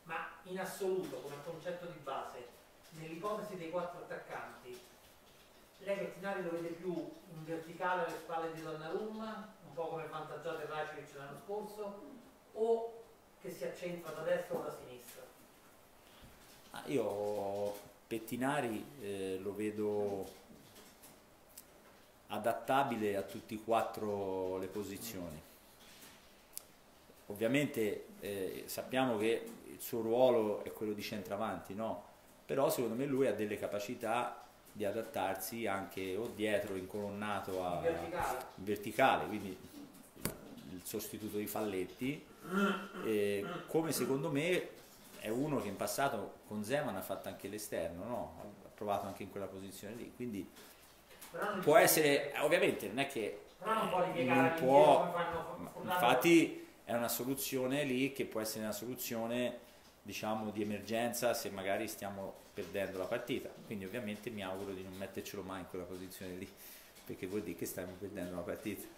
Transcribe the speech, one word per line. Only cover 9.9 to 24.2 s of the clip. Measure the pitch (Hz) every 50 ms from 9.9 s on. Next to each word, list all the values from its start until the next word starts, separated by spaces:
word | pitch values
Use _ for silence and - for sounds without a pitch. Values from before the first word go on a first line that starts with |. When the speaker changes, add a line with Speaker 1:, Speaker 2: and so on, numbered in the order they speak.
| 165 160 156
Speaker 1:
avvantaggiato | 143 156 156 - - 151 151 147 165 160 147
il | 151
Rakitic | 147 151 156 151 - - 143 139 - -
l'anno | 139 139 - - - -
scorso, | 196 202 214 208 - - 214 208 202 202 - - 277 - - - - - - - - -
o | 214 220 226 226 233 233 233 - - - - - - - - - -
che | - -
si | - - 175
accentra | 165 - - 180 175 170 170 - 156
da | - 160
destra | 160 170 180 165 - - -
o | - -
da | 151 -
sinistra? | - - 127 - - - - - - - - - - - - - - - - - - - - - - - - - - - - - - - - - - - -
Speaker 2:
Ah, | - - -
io | - 151 131 110 104 101 101 104 104 104 104 101 98 101 101 104 101 101 - - - - - -
Pettinari, | - 113 113 110 - 123 120 127 135 147 151 135 117 110 104 90 - - -
eh, | 110 101 101 98 95 95 95 92
lo | 95 101 95
vedo | 101 107 107 101 107 107 104 104 104 104 101 98 98 92 - - - - - - - - - - - - - - - - - - - - - - - - - - - - - - - - - - - - - - - -
adattabile | - 104 107 107 113 110 - - - 131 139 139 - 120 107 107 104 98
a | 98
tutti | 98 - - 110 - - 113
e | 107 -
quattro | - 113 110 110 - - - 104 104 101 101